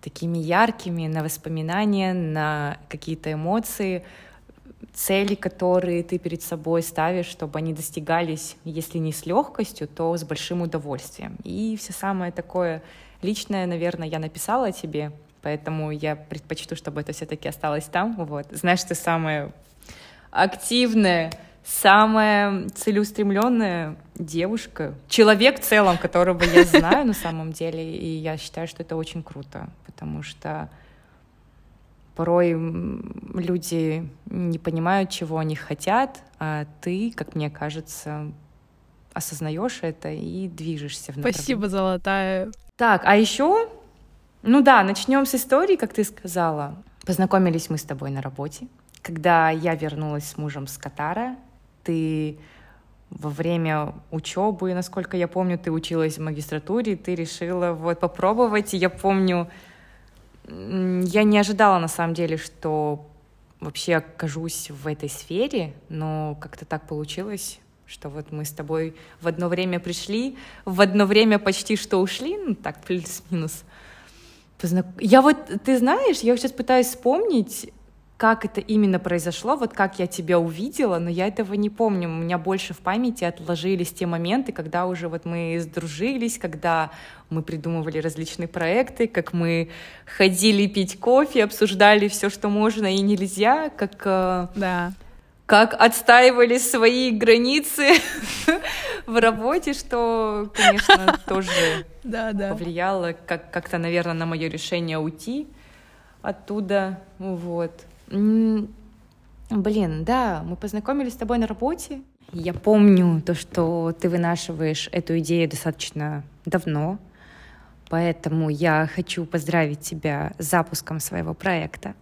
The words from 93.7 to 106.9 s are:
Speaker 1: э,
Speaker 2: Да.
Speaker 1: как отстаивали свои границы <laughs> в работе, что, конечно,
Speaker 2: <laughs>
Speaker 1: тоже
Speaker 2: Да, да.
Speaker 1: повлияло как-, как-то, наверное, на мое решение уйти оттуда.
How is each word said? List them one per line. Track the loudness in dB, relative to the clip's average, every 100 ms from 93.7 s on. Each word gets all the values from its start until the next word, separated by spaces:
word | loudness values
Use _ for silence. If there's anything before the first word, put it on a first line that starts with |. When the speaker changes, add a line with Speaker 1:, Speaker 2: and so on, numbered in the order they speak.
| -4 -6 -4
Speaker 1:
э, | 0 0 2 -2 -4 -4
Speaker 2:
Да. | -2 -2 -4 -8 -18 -20 _ _ 6
Speaker 1:
как | 8 8 6
отстаивали | 4 6 8 10 10 8 4 4
свои | 2 4 4 4 2
границы | 2 6 6 6 0 0 2 6 6 4 -8 -8 -2 0
<laughs> | 0 -2 -6 -6 -8 -2
в | 4
работе, | 4 2 -2 0 -2
что, | -6 -4 -2 0 0 -2 -2 -6 4
конечно, | 4 6 6 6 6 0
Speaker 2:
<laughs> | -2
Speaker 1:
тоже | -2 0 0 0 0 -6 -14
Speaker 2:
Да, | -8 -6 -4
да. | -4 -4
Speaker 1:
повлияло | -4 -6 -2 0 0 -2 -6 -6
как-, | -6 -4
как-то, | -8 -6 -4
наверное, | -2 -2 -2
на | -2 -4
мое | -4 -4
решение | -6 -6 -4 -2 -4
уйти | -4 -6 -8 -8 -8 -16 -20 -20 -20 -20 -20 _
оттуда. | -10 -10 -8 -6 0 0 0